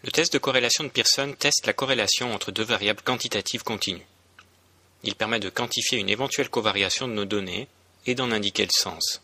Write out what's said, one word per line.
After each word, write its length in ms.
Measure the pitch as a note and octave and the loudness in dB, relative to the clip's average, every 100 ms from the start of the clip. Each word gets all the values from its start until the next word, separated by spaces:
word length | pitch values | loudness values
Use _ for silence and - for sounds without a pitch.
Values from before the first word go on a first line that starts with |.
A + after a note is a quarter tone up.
Le 80 | - | 0
test 220 | - E3+ | 2 2
de 60 | C#3 | 2
corrélation 460 | - B2+ A#2+ - | 2 2 2 0
de 40 | D3 | 0
Pearson 460 | - A2+ - C#3 C3+ | 2 2 2 0 0
teste 280 | C#3+ - - | 2 2 0
la 80 | |
corrélation 600 | - C3+ B2+ G2+ - B2 | 0 0 2 2 2 0
entre 160 | G#2 - | -2 -4
deux 140 | G2 | -2
variables 380 | G#2+ G#2+ G2+ G#2 | 0 2 2 0
quantitatives 600 | - B2 A#2 G#2+ - - | -2 -2 0 -2 -2 -4
continues. 440 | - G#2 - E2+ - _ _ - _ _ _ _ _ _ | -4 -4 -4 -6 -12 _ _ -20 _ _ _ _ _ _
Il 100 | - | -8
permet 240 | - G#2+ A2+ | -4 -2 -2
de 120 | G2 | -2
quantifier 480 | - B2 - - B2 | -4 -2 -2 0 0
une 100 | G2 | -2
éventuelle 400 | G#2+ C3+ - C3 | -2 -2 -2 0
covariation 580 | B2 G#2+ G2 F#2+ - C3 | 0 2 2 2 0 -2
de 60 | |
nos 140 | G#2+ G2+ | -2 -2
données 420 | G#2 F#2+ F2+ C3+ _ _ _ - | -2 -2 -6 -8 _ _ _ -4
et 80 | |
d'en 180 | B2+ B2+ | -2 0
indiquer 320 | G#2+ G2+ - | 0 0 0
le 80 | G2 | 2
sens. 480 | - G2 E2 - - | 2 0 -2 -4 -4